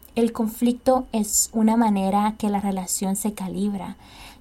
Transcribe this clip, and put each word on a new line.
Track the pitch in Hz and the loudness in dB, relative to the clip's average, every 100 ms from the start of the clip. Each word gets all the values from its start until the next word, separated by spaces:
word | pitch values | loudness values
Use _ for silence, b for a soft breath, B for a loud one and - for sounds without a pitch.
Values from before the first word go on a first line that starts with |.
| - - | -8 0
El | 233 | 0
conflicto | 226 220 - 240 240 - 254 254 | 0 -4 0 0 0 2 2 0
es | 226 208 - - | -2 -2 0 0
una | 226 220 226 | 2 2 4
manera | 226 202 190 202 208 214 | 2 2 2 2 2 0
que | 214 | -2
la | 202 | 0
relación | 202 196 185 - 190 196 | -2 -4 -4 -4 -2 -2
se | 214 | -2
calibra, | 208 190 175 208 196 175 196 B B B B | -4 -6 -4 -2 -4 -8 -12 B B B B